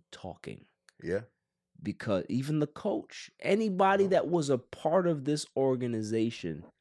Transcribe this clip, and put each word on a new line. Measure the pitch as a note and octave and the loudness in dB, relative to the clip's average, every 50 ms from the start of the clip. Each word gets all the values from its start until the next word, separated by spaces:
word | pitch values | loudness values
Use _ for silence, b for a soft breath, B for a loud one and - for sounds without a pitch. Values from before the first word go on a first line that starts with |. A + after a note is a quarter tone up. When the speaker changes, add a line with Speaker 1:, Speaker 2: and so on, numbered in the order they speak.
| _ - | _ -20
Speaker 1:
talking. | - - - F#2 F2+ - - - - - - _ _ _ _ _ _ - - | -20 -16 -14 -14 -14 -14 -14 -14 -14 -16 -18 _ _ _ _ _ _ -12 -6
Speaker 2:
Yeah. | D#2 F#2 G#2 A2+ - _ _ _ _ _ _ _ _ _ - | -4 -4 -4 -4 -8 _ _ _ _ _ _ _ _ _ -10
Speaker 1:
Because | - G#2+ - - - A#2 G2 F2+ - - | -8 -8 -8 -6 -4 -2 -2 -2 -2 -2
even | - B2+ C3+ D3 D#3 D3+ | -4 -4 -2 0 0 0
the | D3 | 0
coach, | D3 - - - G3 G#3 - - - - - - - _ - | -2 -4 -6 -4 -4 -4 -4 -6 -10 -16 -18 -18 -18 _ -6
anybody | - - G3 A3 A3 G#3+ F#3 F3+ G3 F#3+ G3 G3 G3 | -2 0 2 2 2 0 2 2 4 4 6 4 4
Speaker 2:
Yeah. | F#3 | 4
Speaker 1:
that | F#3 E3 - D3+ | 4 2 2 2
was | F3 E3+ C#3+ C#3 | 0 0 2 2
a | C3+ | 0
part | A#2+ - - - - - D#3 E3 F#3+ F3 | 0 0 -6 -10 -4 -2 2 2 4 4
of | F3 D#3+ C#3+ B2+ | 2 0 0 0
this | D3 D3+ D3 - - - | -2 -2 -2 -2 -4 -2
organization | C3+ C3+ C3 C3 B2 B2 B2 A#2 A2 A2 G#2+ A2+ A2+ A2 A#2 A2+ - - E2+ D#2 D2 - - _ _ | 0 2 2 2 2 0 -2 -2 -2 -2 0 0 2 2 0 -2 -4 -6 -6 -6 -8 -10 -18 _ _